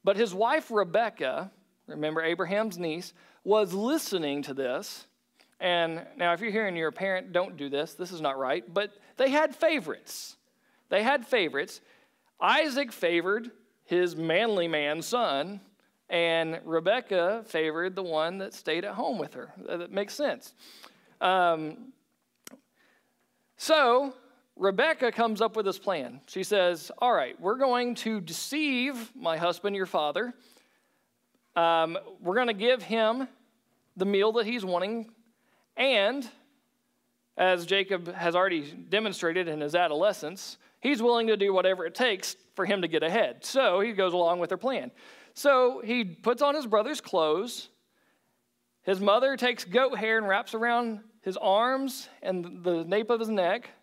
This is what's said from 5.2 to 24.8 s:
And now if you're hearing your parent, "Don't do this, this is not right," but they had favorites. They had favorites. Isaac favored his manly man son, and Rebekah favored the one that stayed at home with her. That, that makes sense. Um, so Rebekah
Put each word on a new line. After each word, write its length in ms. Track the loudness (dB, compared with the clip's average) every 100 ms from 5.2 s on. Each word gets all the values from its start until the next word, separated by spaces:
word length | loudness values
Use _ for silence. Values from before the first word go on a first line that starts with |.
| _ _ _ _
And 440 | 0 2 0 -2 -10 -2
now 160 | 0
if 80 | 0
you're 100 | 0
hearing 240 | -2 -2 -2
your 160 | -4
parent, 400 | -2 -4 -4 -2
"Don't 240 | -2 -2 -6
do 140 | -4
this, 240 | -4 -4
this 180 | -8 -10
is 100 | -4
not 180 | -4 -2
right," 240 | -2 -2 -2
but 240 | -4 -4 -8 _ 0
they 120 | 2
had 260 | 4 2 2
favorites. 800 | 2 2 -4 -10 -10 -14 -14 -18 _ _ _ _ _
They 140 | 0
had 240 | 2 0 2
favorites. 520 | 0 2 -2 -6 -10 _ _ _ _ _ _
Isaac 500 | 2 4 2 -2 -4
favored 600 | -2 0 2 0 -2 -4 -18 _ _
his 320 | _ 0 0 -2
manly 520 | 0 2 2 0 0
man 340 | 0 -2 -4
son, 600 | -2 0 0 0 -4 -10 -18 _ _ _ _
and 500 | 0 2 0 0 -6 -2
Rebekah 800 | 0 2 0 0 0 0 -2 -4
favored 480 | -2 -2 -2 -4 -6
the 80 |
one 340 | -4 -2 -2 -4
that 140 | -10
stayed 300 | -10 -4 -4
at 100 | -4
home 240 | -6 -6 -4
with 160 | -8
her. 180 | -12 -16 -14 -8
That, 120 | -8
that 140 | -4
makes 220 | -6 -6
sense. 400 | -4 -4 -4 -12 _ -20 -20 -20 _ _ _
Um, 720 | 2 4 4 2 -4 -10 -20 _ _ _ _ _ -20 -20 _ _ _ _ _ _ _ _ _ _
so 580 | 2 4 6 4 2 -8 _ _ _ 0
Rebekah 560 | 0 2